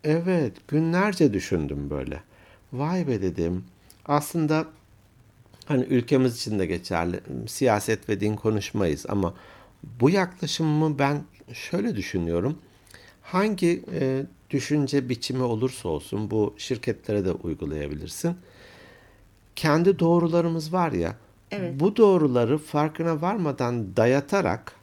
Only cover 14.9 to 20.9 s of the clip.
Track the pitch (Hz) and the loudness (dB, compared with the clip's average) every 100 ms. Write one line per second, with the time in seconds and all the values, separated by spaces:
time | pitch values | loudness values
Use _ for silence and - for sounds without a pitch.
14.9 | 143 127 113 - 127 123 110 127 - 90 | 0 -2 -6 -4 -2 -2 0 -2 -4 -4
15.9 | 76 - 104 107 110 104 - - 120 123 | -4 -4 -6 -2 0 0 -2 -6 -4 -4
16.9 | 107 - 104 92 - 85 78 76 78 71 | -6 -2 0 0 -2 -6 -6 -6 -6 -6
17.9 | 76 - - 170 180 - - - - - | -8 -10 -4 -4 -4 -12 -20 -20 -20 -20
18.9 | - - _ - _ _ - 160 151 180 | -20 -20 _ -20 _ _ -2 2 4 4
19.9 | 190 165 175 170 170 170 165 156 180 165 | 4 4 4 4 2 2 -2 -2 -2 0